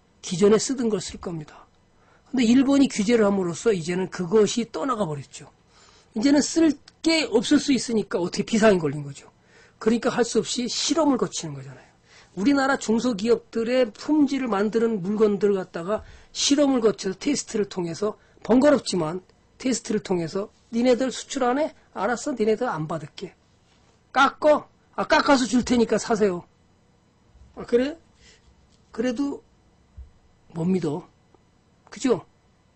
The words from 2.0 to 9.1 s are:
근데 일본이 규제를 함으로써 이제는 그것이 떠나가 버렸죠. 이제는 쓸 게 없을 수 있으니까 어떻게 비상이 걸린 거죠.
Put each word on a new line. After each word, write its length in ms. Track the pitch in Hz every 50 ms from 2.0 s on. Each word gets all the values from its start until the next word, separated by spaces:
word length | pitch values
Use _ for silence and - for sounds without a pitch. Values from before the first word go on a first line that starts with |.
| _ _ _ _ _ _
근데 120 | - 254 247
일본이 440 | 220 247 269 269 269 277 277 277 -
규제를 360 | - - 202 190 240 226 208
함으로써 480 | 202 202 196 185 170 160 - - 233 214
이제는 340 | 180 151 165 175 180 190 170
그것이 640 | - - 185 165 208 220 208 - - 240 226 -
떠나가 320 | - 226 254 277 247 208 202
버렸죠. 460 | 156 151 143 - - - - 143 - _ _ _ _ _ _ _ _ _ _ _ _ -
이제는 240 | 220 208 285 277 294
쓸 320 | - - - 330 330 320 - - _ - - _
게 260 | - 330 330 320 294 -
없을 300 | - 247 196 - 302 277
수 120 | - -
있으니까 460 | 269 220 - - 233 214 196 - - 196
어떻게 240 | 170 185 - -
비상이 380 | 196 - - 214 208 220 196 180
걸린 240 | 160 147 143 151 143
거죠. 260 | 143